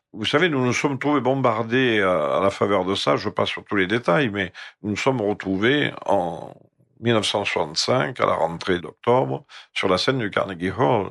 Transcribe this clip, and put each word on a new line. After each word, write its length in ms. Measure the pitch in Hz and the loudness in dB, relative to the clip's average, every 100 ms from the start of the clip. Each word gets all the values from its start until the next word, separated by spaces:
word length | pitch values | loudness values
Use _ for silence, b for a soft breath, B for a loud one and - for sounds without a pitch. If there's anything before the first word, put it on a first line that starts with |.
| _ | _
vous 120 | 95 104 | -6 -2
savez, 220 | 147 180 | 2 2
nous 160 | 135 | 2
nous 100 | 123 | 0
sommes 260 | 117 147 135 | 0 0 0
trouvés 220 | 147 143 | 0 2
bombardés 800 | 120 135 127 110 113 131 127 107 | 2 2 2 0 0 2 2 2
à, 360 | 95 87 69 69 | 2 2 0 2
à 20 | |
la 120 | 98 | 0
faveur 340 | - 107 98 92 | 0 0 2 0
de 80 | |
ça, 220 | 98 143 135 | 0 0 0
je 140 | 101 | -2
passe 200 | - 101 | -2 -2
sur 160 | - - | -4 -2
tous 120 | 104 | 0
les 100 | 92 | 2
détails, 420 | 120 175 170 123 | 0 2 2 2
mais 240 | 101 90 B B B | -2 -6 B B B
nous 80 | 104 | -6
nous 40 | 98 | 0
sommes 260 | 135 127 | 0 0
retrouvés 680 | 104 104 95 95 113 147 127 - - | 0 -2 -2 0 2 2 0 -4 0
en 480 | 98 87 78 - - - _ _ _ | 0 0 -6 -12 -18 -20 _ _ _
mille 160 | 113 110 | 2 2
neuf 100 | 101 | 2
cent 200 | 107 101 | 0 -2
soixante-cinq, 720 | - 78 80 - 127 143 127 | -2 -2 -2 0 0 -2 0
à 80 | 95 | 0
la 60 | |
rentrée 440 | 90 82 85 - 87 | 2 -2 -2 -2 -2
d'octobre, 680 | 78 - 120 123 135 139 B B B | -4 -4 2 2 2 -4 B B B
sur 160 | - 98 | -4 0
la 80 | 92 | 2
scène 220 | - 131 | 2 0
du 100 | 104 | -2
Carnegie 400 | - 95 85 92 | -2 -4 -4 -4
Hall. 400 | 95 143 117 92 | 0 2 2 -2